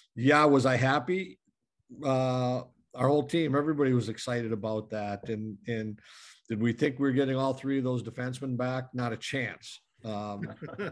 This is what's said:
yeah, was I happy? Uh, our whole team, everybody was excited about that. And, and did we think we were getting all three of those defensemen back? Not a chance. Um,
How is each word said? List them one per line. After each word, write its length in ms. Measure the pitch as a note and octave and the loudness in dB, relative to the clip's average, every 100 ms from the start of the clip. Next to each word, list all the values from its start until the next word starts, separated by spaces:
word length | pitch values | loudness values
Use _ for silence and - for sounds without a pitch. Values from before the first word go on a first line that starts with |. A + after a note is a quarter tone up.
| _ - | _ 0
yeah, 280 | B2+ D3 D3+ | 4 6 8
was 200 | C#3+ B2+ | 6 6
I 80 | |
happy? 640 | B2+ C3 C#3+ C3+ F#3 F#3 - _ _ _ _ _ - | 4 4 2 0 -2 -4 -12 _ _ _ _ _ -6
Uh, 580 | C#3 C3 C3 B2+ B2 B2+ - _ _ | 0 2 2 2 0 -2 -6 _ _
our 140 | B2+ C3 | 0 4
whole 160 | D3 | 4
team, 320 | C#3 E3+ D#3 | 2 0 2
everybody 380 | C#3 D3 D3+ C#3 | 2 2 2 4
was 160 | B2 G#2+ | 4 2
excited 440 | A2 - A#2+ A2+ | -4 -4 -4 -2
about 380 | A2 A2 A2 A2 | -2 -2 -4 -4
that. 380 | G#2+ G#2 G2+ - | -6 -4 -6 -6
And, 280 | G#2+ G#2+ G2+ - | -6 -6 -8 -6
and 320 | A2+ G#2+ G#2 - - - - - | -4 -4 -8 -14 -20 -20 -16 -6
did 120 | A2 | 0
we 120 | A#2 | 0
think 260 | B2 D3 B2+ | 2 0 0
we 80 | C#3 | 0
were 80 | |
getting 220 | C3 C3+ C3 | 2 2 2
all 180 | C3+ | 0
three 240 | C3 C3+ C#3 | -2 -2 -2
of 60 | |
those 180 | B2+ B2+ | 0 -2
defensemen 540 | A2+ A#2+ B2+ B2+ C3+ B2 | -6 -8 -8 -6 -6 -4
back? 300 | B2+ C3 B2+ | -2 -4 -6
Not 200 | B2 A#2+ | -4 -4
a 40 | A2 | -4
chance. 640 | - C#3 A2+ D#2+ - - _ _ | -6 -4 -4 -8 -14 -20 _ _
Um, 440 | A2+ G#2 G#2 G2+ - G#2+ D#3 - G3 | -8 -6 -6 -8 -8 -10 -14 -10 -10